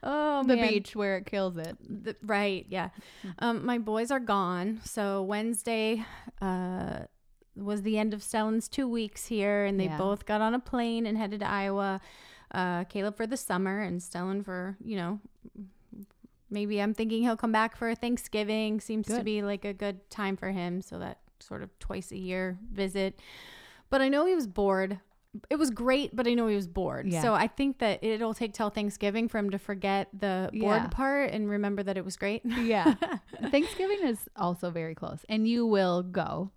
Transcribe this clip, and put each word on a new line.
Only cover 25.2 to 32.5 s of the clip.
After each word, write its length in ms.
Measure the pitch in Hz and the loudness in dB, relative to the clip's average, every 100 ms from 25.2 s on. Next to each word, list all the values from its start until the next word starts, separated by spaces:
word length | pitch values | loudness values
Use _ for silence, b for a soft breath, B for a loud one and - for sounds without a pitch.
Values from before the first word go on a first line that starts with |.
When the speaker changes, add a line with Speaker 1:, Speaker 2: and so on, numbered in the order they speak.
| _ - - | _ -18 -4
Speaker 1:
It 80 | 302 | 2
was 140 | 302 | 2
great, 440 | 220 240 262 277 | 2 2 2 2
but 120 | 226 240 | 0 2
I 60 | |
know 120 | 240 226 | 4 4
he 100 | 208 | 2
was 100 | 180 | 0
bored. 400 | 185 175 131 196 | -2 -2 -2 0
Speaker 2:
Yeah. 120 | 170 | 2
Speaker 1:
So 100 | 233 | 4
I 120 | 208 214 | 4 2
think 320 | - 277 262 | 2 0 2
that 260 | 226 196 | 0 2
it'll 300 | 220 220 226 | 0 0 0
take 180 | 220 226 | -2 -4
till 160 | - 214 | 0 -2
Thanksgiving 600 | 214 208 - 202 214 226 | 0 -2 0 0 2 0
for 100 | 220 | 0
him 100 | 202 | 0
to 80 | 190 | -2
forget 500 | - 196 196 196 196 | -4 -2 0 0 0
the 380 | 196 202 185 190 | -2 0 0 0
bored 100 | 214 214 214 | 0 4 4
Speaker 2:
Yeah. 40 | - | 2
Speaker 1:
part 420 | - 269 277 277 | 0 2 2 0
and 180 | 214 208 | 0 0
remember 340 | 208 202 202 | 0 0 0
that 140 | 196 190 | -2 -2
it 80 | |
was 120 | 185 - | -4 -4
great. 240 | 196 220 | -4 -2
Speaker 2:
Yeah. 500 | 240 | -2